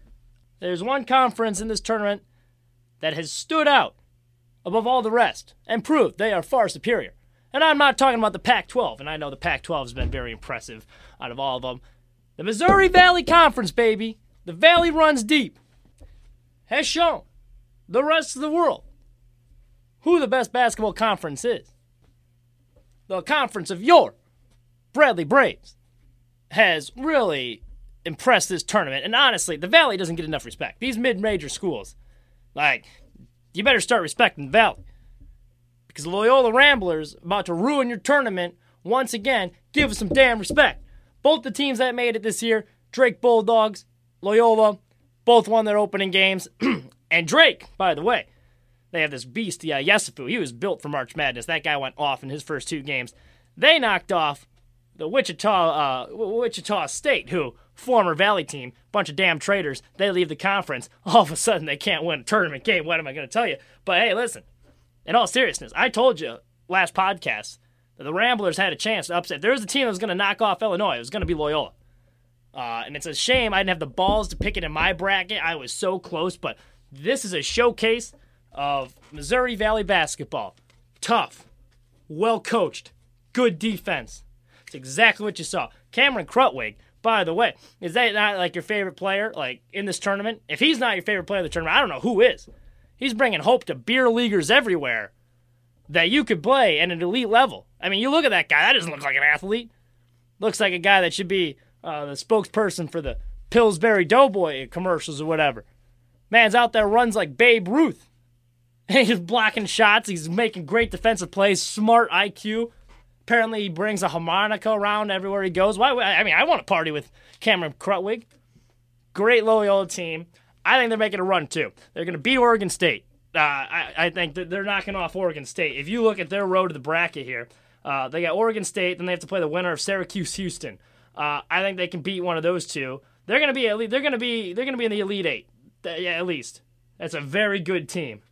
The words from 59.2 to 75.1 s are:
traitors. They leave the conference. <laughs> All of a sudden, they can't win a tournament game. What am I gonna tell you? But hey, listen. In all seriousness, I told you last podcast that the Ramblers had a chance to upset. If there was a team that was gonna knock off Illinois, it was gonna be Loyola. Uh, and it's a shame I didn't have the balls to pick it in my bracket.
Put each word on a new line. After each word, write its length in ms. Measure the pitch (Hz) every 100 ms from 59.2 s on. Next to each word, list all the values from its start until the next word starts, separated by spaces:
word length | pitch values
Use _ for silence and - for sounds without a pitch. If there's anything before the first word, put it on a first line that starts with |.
| 190 156
traitors. 420 | - 202 151 131 - -
They 160 | 196
leave 160 | 180 170
the 80 | 151
conference. 520 | 190 196 - 131 - _
<laughs> 80 |
All 180 | 190 214
of 100 | 160
a 40 | 160
sudden, 300 | - 185 151
they 100 | 143
can't 280 | 214 160
win 160 | 165 147
a 20 |
tournament 400 | 117 214 170 135
game. 240 | - 185 156
What 140 | 165
am 80 | 147
I 40 |
gonna 140 | 143 135
tell 220 | 220 226
you? 80 | 139 _ _
But 160 | - 175
hey, 140 | -
listen. 300 | 202 240 117 - _ _ _ _ _
In 120 | - 220
all 100 | 214
seriousness, 460 | 254 226 - 113
I 140 | - 240
told 320 | 214 254 170
you 160 | 139 117 _ _ -
last 260 | 185 175
podcast 640 | - 190 196 147 107 - - _ _ _ -
that 80 |
the 100 | 135
Ramblers 420 | 175 240 240 190 160
had 160 | 190
a 40 | 143
chance 320 | 214 214 170
to 80 | 175
upset. 200 | 175 147
If 60 |
there 80 | 196
was 140 | 269
a 20 | 202
team 200 | 277 247
that 40 |
was 80 | 185
gonna 160 | 208
knock 260 | 180 202 202
off 220 | 220 180
Illinois, 320 | 220 175 202
it 60 | 123
was 100 | 120
gonna 160 | 202 165
be 80 |
Loyola. 380 | 160 147 151 113 - _ _ _ _ _ _ _
Uh, 300 | 139 120 117 117
and 100 | 143
it's 100 | 160
a 80 |
shame 400 | 147 - 254 226
I 40 | 196
didn't 100 | 190
have 80 | 175
the 80 | 147
balls 420 | 151 190 214 202
to 80 | -
pick 200 | 196 190
it 80 |
in 80 | 160
my 200 | 156 175
bracket. 480 | 170 196